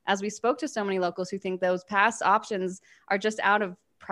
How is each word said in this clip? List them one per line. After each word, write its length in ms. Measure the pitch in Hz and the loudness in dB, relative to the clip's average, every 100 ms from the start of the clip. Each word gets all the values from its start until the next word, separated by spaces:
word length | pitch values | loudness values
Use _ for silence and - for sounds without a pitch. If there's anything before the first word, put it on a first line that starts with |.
| - | -2
as 160 | 196 | -2
we 80 | 208 | -2
spoke 280 | 208 233 - | -2 -2 0
to 80 | 302 | -4
so 160 | 226 | -4
many 160 | 202 190 | -2 0
locals 300 | 175 175 180 | -2 -2 -6
who 80 | 196 | -6
think 240 | 190 185 | -6 -2
those 240 | 185 185 - | 0 0 0
pass 360 | 202 214 226 | 2 2 4
options 600 | - 214 220 202 185 190 _ _ - | 4 2 2 -4 -4 -6 _ _ -4
are 100 | 196 | -2
just 220 | 214 214 | -2 0
out 220 | - 208 | 2 2
of 160 | 196 180 _ _ | 0 -8 _ _
pr-, 120 | - | -10